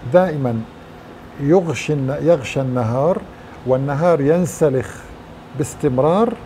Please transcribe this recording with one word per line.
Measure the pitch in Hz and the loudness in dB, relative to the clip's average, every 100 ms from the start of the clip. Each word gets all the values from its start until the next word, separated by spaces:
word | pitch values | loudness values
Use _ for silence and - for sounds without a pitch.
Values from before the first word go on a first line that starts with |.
| 127 | 4
دائمًا | 170 185 151 131 117 110 - - - - - - - | 2 2 0 -2 -2 -6 -14 -20 -20 -20 -20 -20 -6
يغشي | 143 180 170 123 - | 2 4 2 -4 -2
الن-، | 147 131 147 | -2 -2 0
يغشى | 143 170 120 143 | 2 2 0 -4
النهار، | 127 123 113 123 147 202 - - - - 127 | -2 0 0 0 0 0 -6 -18 -20 -10 0
والنهار | 131 139 143 175 160 | 0 2 0 2 4
ينسلخ | 139 170 175 - 156 131 113 - - - - - - 131 | 4 2 0 2 2 2 -4 -12 -18 -18 -20 -20 -16 -6
باستمرار. | 139 - 147 127 147 180 233 226 | -6 -2 -2 2 2 4 2 -2